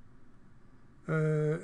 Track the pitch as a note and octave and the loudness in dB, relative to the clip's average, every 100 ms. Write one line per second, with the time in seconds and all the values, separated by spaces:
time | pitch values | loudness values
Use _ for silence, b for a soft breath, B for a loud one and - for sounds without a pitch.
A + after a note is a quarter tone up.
0 | - - - - - - - - - - | -18 -18 -18 -18 -20 -20 -20 -20 -20 -12
1 | - D#3+ D#3 D#3 D3+ D#3+ | 0 2 4 4 4 2